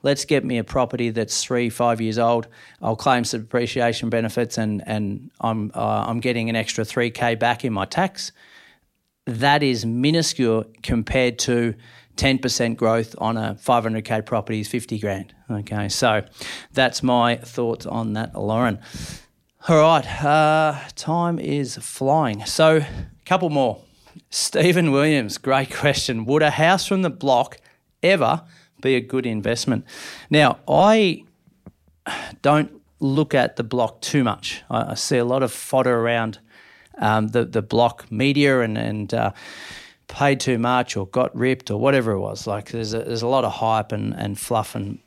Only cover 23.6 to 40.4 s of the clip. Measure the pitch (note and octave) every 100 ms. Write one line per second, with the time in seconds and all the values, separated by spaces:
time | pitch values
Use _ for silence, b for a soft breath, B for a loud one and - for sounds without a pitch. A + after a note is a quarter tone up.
23.6 | B2+ G#2 B B B B _ - - -
24.6 | E3+ F3+ E3+ C#3 D3+ D3 G#2+ - - C3+
25.6 | C3+ - D3 C3+ - A#2 A2 D3 D3+ -
26.6 | D#3+ F#3+ - G3 F#3 - C#3 B2 B2 -
27.6 | b b b _ E3+ F#3+ B2 D3+ b b
28.6 | b _ C3 C3 A#2+ C3 B2 A2 G#2+ A#2
29.6 | - A#2 B B B B B D3+ C#3+ -
30.6 | - D3 G3 A3 G3 - - _ _ _
31.6 | - _ _ _ - B B - C#3 D3+
32.6 | D3+ - _ _ C#3 C#3 D3+ C#3 A#2+ -
33.6 | A2+ B2 A2+ - - D3 B2 - - -
34.6 | - A#2 G#2+ - - B2+ A#2+ C3 B2+ -
35.6 | - C3 B2+ A#2+ A#2 A#2 A2 G#2+ b b
36.6 | b b b - G#2 A2 G#2+ A#2+ A2+ A2+
37.6 | G#2 A#2 A#2 - - G#2+ C3+ C#3 C#3+ C3
38.6 | A#2 A2 A2+ G#2+ G2+ A#2 G#2+ B B B
39.6 | B B B B - - C#3 C3+